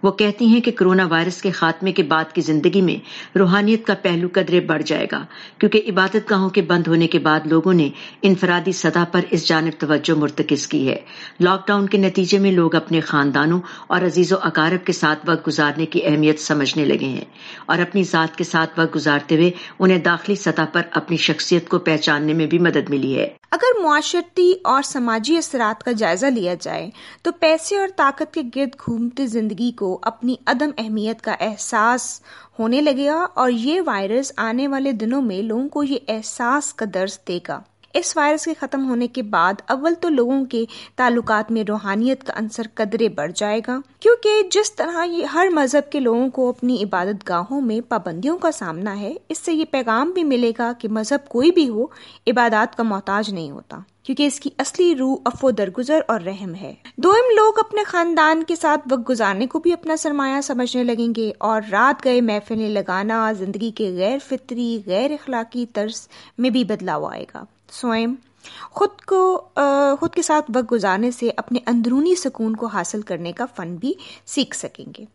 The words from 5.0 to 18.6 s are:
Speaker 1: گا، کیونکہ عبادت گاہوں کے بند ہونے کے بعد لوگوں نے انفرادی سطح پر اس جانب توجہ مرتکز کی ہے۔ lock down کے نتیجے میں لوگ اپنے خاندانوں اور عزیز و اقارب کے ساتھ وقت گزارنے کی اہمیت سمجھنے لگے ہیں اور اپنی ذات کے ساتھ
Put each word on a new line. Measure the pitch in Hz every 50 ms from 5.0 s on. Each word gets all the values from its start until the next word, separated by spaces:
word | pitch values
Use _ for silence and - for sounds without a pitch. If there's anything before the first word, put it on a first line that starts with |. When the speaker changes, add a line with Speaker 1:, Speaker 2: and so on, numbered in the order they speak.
| - - -
Speaker 1:
گا، | - - - - - - - - _
کیونکہ | - 208 208 214 214 233
عبادت | 190 190 190 190 190 220 214 -
گاہوں | 214 190 190 190
کے | 180 208 180
بند | 156 175 170 170
ہونے | 165 165 165 165
کے | 160 - 165
بعد | 143 156 151 156 156
لوگوں | 151 160 160 160 185 185
نے | 175 151 139 - - - - - - -
انفرادی | 196 190 175 - 185 175 175 170 185 180
سطح | - - 214 202 175 175 170 -
پر | 180 175 -
اس | - 165 160 -
جانب | 170 160 156 165 160 -
توجہ | 170 151 156 143 147 - 165 156
مرتکز | 151 143 147 - 156 - 151 139 -
کی | - - 151 135 131
ہے۔ | - - - - - - - - - _
lock | 175 180 190 196 185
down | - 202 202 196
کے | 196 220 202
نتیجے | 196 190 190 - 185 175 208 196
میں | 196 196 185
لوگ | 175 170 165 165
اپنے | 165 160 - 165 160
خاندانوں | 151 - - 147 143 143 131 143 147 156 170 180 175 - - - -
اور | - - 180 185
عزیز | 175 151 170 180 165 190
و | 185 -
اقارب | 220 - 160 156 165 185 180 180
کے | - 175
ساتھ | - - 151 151 151 156 170
وقت | 165 160 - 170
گزارنے | - - 151 147 143 151 160
کی | 156 - 175 -
اہمیت | 143 151 151 151 151 151 151
سمجھنے | - - 156 147 139 127 - 156 147
لگے | 135 143 139 - 135
ہیں | 131 - - - - - - - - - -
اور | - 165 165
اپنی | 175 170 - 202 185
ذات | - - 165 160 160 - -
کے | 175
ساتھ | 160 - 165